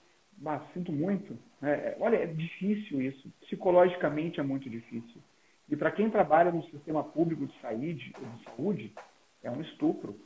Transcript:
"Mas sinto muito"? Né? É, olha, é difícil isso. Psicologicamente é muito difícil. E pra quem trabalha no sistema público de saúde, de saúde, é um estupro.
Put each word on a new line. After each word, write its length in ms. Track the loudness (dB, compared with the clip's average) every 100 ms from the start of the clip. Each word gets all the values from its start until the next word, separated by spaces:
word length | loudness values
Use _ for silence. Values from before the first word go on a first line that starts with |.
| _ _ _ -10
"Mas 240 | -6 -6 -6
sinto 180 | -8 -4
muito"? 460 | -2 0 -2 -4 -14 -16 -4
Né? 100 | 0
É, 240 | 0 0 0
olha, 180 | 2 2
é 80 | 2
difícil 760 | -4 -6 -2 -2 -2 -2 -2
isso. 300 | -2 -4 -14 -20
Psicologicamente 1000 | -10 -2 4 6 6 4 -2 0 -2 -2
é 40 |
muito 240 | -2 -2 -6
difícil. 520 | -10 -10 -10 -10 -18 -20 _ _ _ -6
E 60 | 0
pra 160 | 0
quem 180 | 2 2
trabalha 420 | 4 6 8 6
no 120 | 2 -4
sistema 340 | -10 -2 -2
público 420 | 0 2 2 0 -4
de 80 | -8
saúde, 500 | -6 -4 -4 -6 -10
de 300 | -12 -14 -14
saúde, 500 | -12 -4 -2 -2 -6 -14 -20 -20 _ _
é 60 | -8
um 120 | -6
estupro. 580 | -8 0 0 0 -6 -12